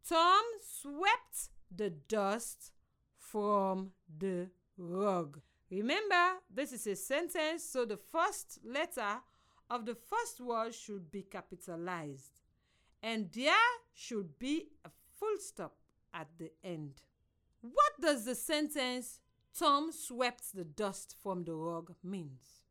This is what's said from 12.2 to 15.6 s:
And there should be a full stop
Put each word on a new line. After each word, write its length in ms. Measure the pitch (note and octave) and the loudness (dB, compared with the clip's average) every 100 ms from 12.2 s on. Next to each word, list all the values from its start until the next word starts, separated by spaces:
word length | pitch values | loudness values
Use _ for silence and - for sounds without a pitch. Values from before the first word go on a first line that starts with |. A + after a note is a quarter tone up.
| - _ _ _ _ _ _ _ | -16 _ _ _ _ _ _ _
And 300 | A3 A3+ F#3 | -4 -4 -4
there 240 | A3 C#4 G4 A#4+ A#4+ _ | 0 4 6 6 2 _
should 440 | - - A3+ F3 C#3+ | -16 -6 -4 -4 -6
be 300 | C4 D#4 D#4 - B3+ | -2 -2 -4 -20 -20
a 40 | _ _ - | _ _ -6
full 200 | G#4+ G#4 | -2 -2
stop 360 | - - | -4 -10